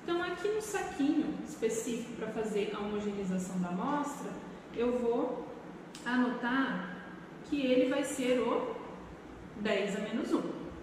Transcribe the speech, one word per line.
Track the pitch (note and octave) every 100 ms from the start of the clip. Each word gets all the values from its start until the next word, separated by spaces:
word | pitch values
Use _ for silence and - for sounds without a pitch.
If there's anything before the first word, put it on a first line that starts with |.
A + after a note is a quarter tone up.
Então, | - F4
aqui | F4 F4+ G#4
no | G#4+
saquinho | - - F#4+ - C#4+ - - - -
específico | - A3 A3 - A3+ - -
pra | A3
fazer | A3 G#3+ G3+ - -
a |
homogeneização | G#3 G#3 G#3 G3 F#3 F#3 F3+ F#3
da | F3+
amostra, | F#3 B3+ C#4+ C#4 - G3+ - - - - -
eu | A#3+ A#3+
vou | A#3 C4 D4+ - - - - - - - A#3+
anotar | B3 A#3+ - A#3+ C4 C4+ F3+ - - - - - - -
que | C#4+
ele | B3+ B3+ C4
vai | D4
ser | - - B3 B3
o | A3+ - - - - - - - - - - -
dez | G#3 G3+ G3+ F#3
a |
menos | - A#3 -
um. | F4 - - - -